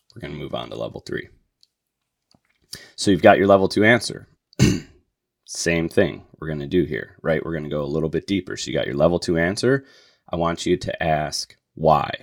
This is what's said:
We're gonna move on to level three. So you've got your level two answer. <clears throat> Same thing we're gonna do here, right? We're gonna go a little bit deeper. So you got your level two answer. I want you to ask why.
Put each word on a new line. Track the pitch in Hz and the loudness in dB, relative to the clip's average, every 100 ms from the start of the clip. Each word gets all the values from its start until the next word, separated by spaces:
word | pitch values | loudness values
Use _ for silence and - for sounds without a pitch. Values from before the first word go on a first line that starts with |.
| _ | _
We're | - | -16
gonna | 71 76 | -14 -12
move | 69 | -10
on | 60 58 | -10 -10
to | 53 | -10
level | 57 - | -10 -10
three. | - - - _ _ _ _ _ _ _ _ _ _ _ _ _ _ - - - | -10 -10 -10 _ _ _ _ _ _ _ _ _ _ _ _ _ _ -20 -20 -4
So | - | 0
you've | 90 | 6
got | 104 92 | 6 6
your | 98 | 6
level | 98 95 | 6 4
two | - | 2
answer. | 107 120 - - - _ _ - | 4 2 0 -10 -16 _ _ 2
<clears throat> | - 85 - _ _ _ _ _ - | 2 2 -6 _ _ _ _ _ -16
Same | - 85 82 82 | -6 -2 0 2
thing | - 92 - - - | 2 2 -2 -16 -14
we're | 80 | -8
gonna | 78 71 | -8 0
do | 90 73 | 0 0
here, | 57 - _ | -4 -10 _
right? | - 78 - | -2 -2 -2
We're | |
gonna | 82 76 | -8 -6
go | 76 | -6
a | 71 | -4
little | 78 80 | -4 -2
bit | 80 - | -4 -2
deeper. | 98 - - | -4 -4 -10
So | - | -6
you | 71 | -4
got | - | -4
your | 69 | 2
level | 82 87 | 2 2
two | - 82 | 0 0
answer. | 85 104 120 135 - _ _ _ _ | 0 0 0 0 -4 _ _ _ _
I | 85 | -4
want | 85 85 - | -4 -2 -2
you | 90 | -2
to | - - | -2 -4
ask | 85 76 76 - - - _ - | -2 -2 -2 -8 -12 -18 _ -2
why. | 78 76 - - | 2 4 2 -8